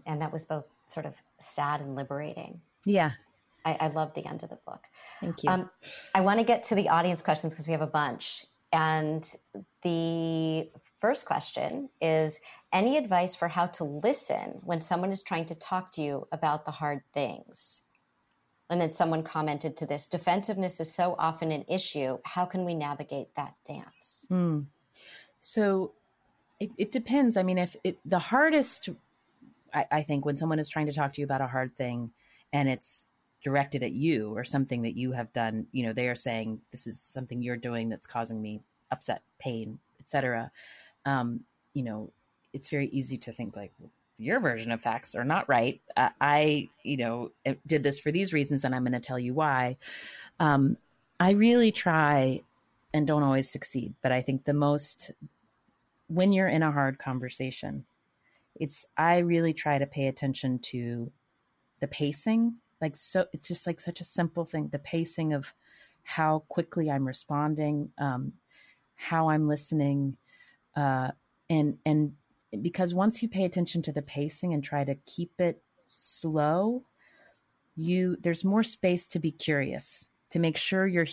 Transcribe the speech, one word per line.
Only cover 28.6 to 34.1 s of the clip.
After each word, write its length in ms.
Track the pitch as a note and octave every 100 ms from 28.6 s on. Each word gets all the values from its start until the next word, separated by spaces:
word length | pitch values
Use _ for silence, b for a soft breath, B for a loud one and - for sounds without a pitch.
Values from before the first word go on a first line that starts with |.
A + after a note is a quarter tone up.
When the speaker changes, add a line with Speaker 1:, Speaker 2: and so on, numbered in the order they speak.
| C4 - - - _ _ _ _ - _ _
Speaker 2:
I, 120 | D3 C#3
I 100 | D3+
think 220 | D3 C#3+ D3
when 100 | C#3+
someone 220 | D#3+ D#3
is 120 | D3
trying 180 | D#3 D3+
to 60 |
talk 200 | C#3+ C#3
to 80 | C#3+
you 40 | C#3+
about 160 | C3+
a 60 | B2+
hard 280 | C3 B2+ -
thing 340 | B2 A#2+ A#2 b b b b
and 180 | C#3+ C3+
it's 380 | B2+ - - - _ _ _
directed 400 | C#3+ C#3 C#3 C3+
at 80 | B2
you 440 | A2+ D#3+